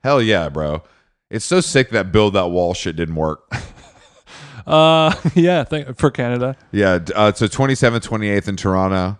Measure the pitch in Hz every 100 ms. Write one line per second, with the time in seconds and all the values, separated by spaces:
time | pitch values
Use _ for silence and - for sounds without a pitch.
0 | 131 143 110 98 80 71 76 78 _ _
1 | _ _ _ 110 - 185 160 139 127 110
2 | 95 107 104 95 90 87 87 92 92 80
3 | 82 80 78 76 _ - - - - _
4 | _ _ _ - 143 120 - 156 160 160
5 | 156 - 160 180 170 180 127 151 143 123
6 | 147 - 120 123 127 131 _ 101 98 90
7 | 82 107 107 - 107 - 135 131 123 117
8 | - 113 104 101 98 95 98 92 95 95
9 | 92